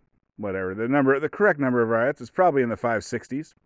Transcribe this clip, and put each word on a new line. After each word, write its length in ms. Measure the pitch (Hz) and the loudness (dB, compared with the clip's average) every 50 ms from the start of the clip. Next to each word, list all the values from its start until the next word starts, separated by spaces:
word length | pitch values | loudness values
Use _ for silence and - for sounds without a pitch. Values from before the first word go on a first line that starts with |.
| _ _ _ _ _ _ _ | _ _ _ _ _ _ _
whatever. 380 | - 104 101 92 95 95 92 95 | -12 -8 -8 -6 -6 -6 -6 -6
The 140 | 104 113 120 | -4 -2 0
number, 300 | 135 143 139 131 135 139 | 0 2 4 4 2 2
the 80 | 151 147 | 0 -4
correct 300 | - - 208 214 175 147 | -2 0 2 2 2 2
number 240 | 139 131 123 123 117 | 0 0 2 2 2
of 60 | 110 | 2
riots 320 | 117 113 117 135 147 - | 2 0 0 0 -2 -4
is 100 | 123 113 | -8 -8
probably 320 | - - 185 180 147 139 127 | -2 2 2 2 4 2 0
in 60 | 117 | 0
the 80 | 113 | -2
five 260 | 101 - 120 117 107 98 | -4 -2 -2 -2 -2 -4
sixties, 500 | - - 117 - - 123 139 156 - _ _ _ | -6 -8 -8 -8 -8 -10 -10 -10 -12 _ _ _